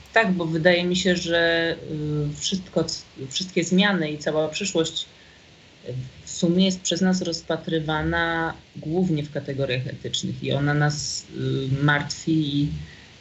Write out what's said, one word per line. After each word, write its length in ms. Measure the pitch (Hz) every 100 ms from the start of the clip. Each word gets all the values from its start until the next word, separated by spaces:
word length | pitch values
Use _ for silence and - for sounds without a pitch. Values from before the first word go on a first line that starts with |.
| -
tak, 180 | 226 214
bo 140 | 180 165
wydaje 380 | 165 170 175
mi 120 | 180 180
się, 200 | 190 175
że, 600 | 165 170 170 165 165 - - 156 151 151 147
y, 40 | 147
wszystko, 440 | - 185 - -
c-, 180 | 160 - - - 135
wszystkie 340 | - 185 -
zmiany 480 | 165 185 208 185 151
i 60 | 151
cała 300 | - 156 156
przyszłość, 580 | - 202 170 160 - - - - - - - - - -
y, 40 | 131 - - -
w 40 |
sumie 340 | - 170 180 190
jest 160 | 185
przez 200 | - 175
nas 200 | 185 185
rozpatrywana 1300 | 170 165 - 160 - 160 151 156 160 170 165 165 165 - - -
głównie 480 | 156 170 180 156
w 80 | 143
kategoriach 560 | - - 135 135 127 127
etycznych 560 | - 123 - 123 127
i 80 | 131
ona 220 | 135 143
nas, 520 | 147 147 147 - - - - 131 135 135 139
y, 40 |
martwi 760 | 147 143 143 - - 160 147 143
i 60 | 151 - - - - -